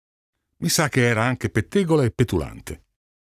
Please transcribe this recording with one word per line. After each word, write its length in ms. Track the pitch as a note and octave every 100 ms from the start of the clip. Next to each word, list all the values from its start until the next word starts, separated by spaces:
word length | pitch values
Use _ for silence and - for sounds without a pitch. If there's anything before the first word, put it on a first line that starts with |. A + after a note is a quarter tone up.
| _ _ _ _ _ _
Mi 120 | E3
sa 200 | - D3
che 160 | C3+ A#2+
era 180 | A2
anche 260 | A#2+ B2+ A2
pettegola 540 | A2+ - G3+ F3 D#3+
e 80 | A#2+
petulante. 760 | - A#2+ F2+ C2 A1 - D#2 _ _ _ _ _